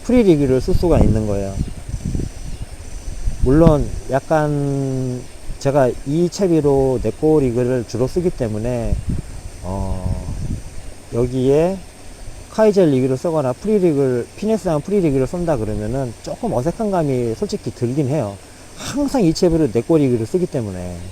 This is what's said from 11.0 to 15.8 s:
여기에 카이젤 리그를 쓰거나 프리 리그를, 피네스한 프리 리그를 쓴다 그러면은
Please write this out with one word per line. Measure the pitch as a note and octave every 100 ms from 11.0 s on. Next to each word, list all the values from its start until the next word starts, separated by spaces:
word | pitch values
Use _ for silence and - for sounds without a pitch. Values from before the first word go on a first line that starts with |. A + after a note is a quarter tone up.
| -
여기에 | A#2 B2 C3 C3 D3 F3 F#3+ - - - - - - -
카이젤 | - G#3+ G3 E3
리그를 | C3 C3 C3
쓰거나 | F3 D#3 C3
프리 | B2+ G3+ G#3+
리그를, | F3+ C#3 C3 B2 - -
피네스한 | G#3 A3 F#3 D3+
프리 | D#3+ G#3
리그를 | E3 C3+ B2+
쓴다 | F3+ E3+ C3
그러면은 | G#2 G#2